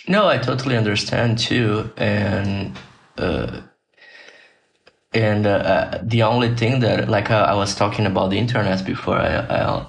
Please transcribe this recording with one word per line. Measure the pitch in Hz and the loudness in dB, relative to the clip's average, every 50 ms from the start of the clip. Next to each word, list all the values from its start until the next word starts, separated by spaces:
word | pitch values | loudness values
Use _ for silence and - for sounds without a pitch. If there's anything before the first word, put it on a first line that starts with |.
| - - | -4 0
No, | 180 208 208 180 | 2 4 4 4
I | 147 123 | 2 2
totally | 113 123 135 127 - 135 127 | 0 -2 -4 -2 -2 0 0
understand | 113 107 104 104 104 - - - - 117 117 113 117 | 0 0 0 0 -2 -2 -2 -2 0 0 0 0 0
too. | - - 107 120 120 107 104 107 110 117 - - | 0 0 0 0 2 2 0 -2 -4 -6 -6 -4
And, | - 104 101 104 104 101 95 95 98 101 98 98 104 - - - - - - - _ _ _ - | -2 0 0 0 0 0 0 -2 -2 -2 -2 -4 -4 -8 -10 -14 -16 -20 -20 -20 _ _ _ -6
uh, | - - 80 67 58 - - - - - _ _ _ _ _ _ - - - - - - - - - _ _ _ _ _ _ _ _ - _ _ _ _ - | -4 -2 -2 -2 -4 -6 -8 -10 -14 -20 _ _ _ _ _ _ -20 -20 -20 -20 -20 -20 -20 -20 -20 _ _ _ _ _ _ _ _ -20 _ _ _ _ -2
and, | 117 110 107 104 104 104 104 | 0 2 2 2 2 2 2
uh, | |
uh, | 101 95 - - 98 104 - - - - - | 2 2 2 2 2 2 2 0 -4 -6 -4
the | 117 113 117 113 | 0 2 2 4
only | 107 117 120 120 117 120 | 4 4 2 2 0 0
thing | 117 117 113 131 131 | 0 0 0 2 2
that, | 120 104 95 95 - - | 2 2 2 0 0 0
like, | 107 101 101 - | 0 0 0 2
uh, | 117 107 101 - | 2 2 4 2
I | 101 | 2
was | 101 98 101 - | 0 0 -2 -2
talking | - 107 101 - - 110 | -2 -2 -2 0 0 0
about | 98 92 92 95 95 | 0 2 0 0 0
the | 98 101 | 0 0
internet | 120 120 120 113 104 95 92 95 95 | 0 0 0 0 0 0 0 -2 -2
before, | 92 92 - - - 98 87 | -4 -6 -4 -4 -2 -2 0
I, | 87 - 78 - | 0 0 0 -2
I, | - - - 98 - 98 98 95 - | -2 -2 -2 -2 -2 -2 -2 -4 -6